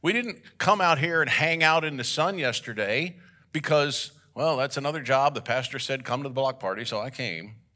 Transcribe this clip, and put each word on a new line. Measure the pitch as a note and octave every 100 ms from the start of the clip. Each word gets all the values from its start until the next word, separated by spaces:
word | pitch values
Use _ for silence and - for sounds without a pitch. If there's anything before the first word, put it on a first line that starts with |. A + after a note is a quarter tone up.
We | E3
didn't | A3+ A#3+ - - _
come | F3+ G#3
out | F3+ D3+
here | E3 E3
and | C#3+
hang | - D#3 E3
out | D#3+ D#3+
in | D#3 C#3
the |
sun | A#2 - E3 G3
yesterday | C3 A2+ - G#2+ G2+ A#2+ F3 - - _ _
because, | D#3 D3 D3+ C#3+ C#3 - _ _
well, | - D#3 C#3
that's | C#3 -
another | C#3+ D#3
job. | B2+ C3+ C#3+ B2+
The |
pastor | - B2 B2+ C3+
said, | - C3+
"Come | B2 B2
to | C#3
the |
block | B2+ C3+ B2+
party," | F#2+ G2+
so | A2+ G#2+
I | A#2+
came. | B2+ A#2+ E2 G2+ A2 _